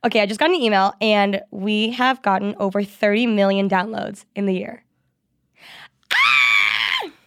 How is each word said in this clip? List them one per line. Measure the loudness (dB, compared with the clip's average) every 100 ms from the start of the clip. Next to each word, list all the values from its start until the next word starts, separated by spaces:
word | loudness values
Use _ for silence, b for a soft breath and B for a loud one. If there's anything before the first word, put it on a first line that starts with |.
Okay, | 0 2
I | 0
just | 2
got | 0
an | 2
email | 2 2 2 0
and | 0 2 2 0 -6
we | -8 -4 0 -2
have | 0 -2 0
gotten | 0 0 -2 -4
over | -4 -2
thirty | -4 -2 0 2 0
million | 2 2 2 2
downloads | 0 -2 -6 -8 -10 -16 -6
in | -2
the |
year. | -2 -4 -14 _ _ _ _ _ _ _ _ B B B _ _
Ah! | 0 2 2 2 2 0 -2 -4 -4 -6 -14